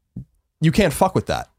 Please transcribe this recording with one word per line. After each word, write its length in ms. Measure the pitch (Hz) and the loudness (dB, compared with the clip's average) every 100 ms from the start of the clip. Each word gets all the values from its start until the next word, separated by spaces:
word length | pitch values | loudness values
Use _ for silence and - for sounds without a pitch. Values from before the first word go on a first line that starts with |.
| _ - - _ _ _ | _ -18 -18 _ _ _
you 100 | 160 | 0
can't 220 | - 185 | 2 2
fuck 240 | - 190 117 | 2 0 0
with 100 | - | -4
that. 220 | 64 - | -6 -8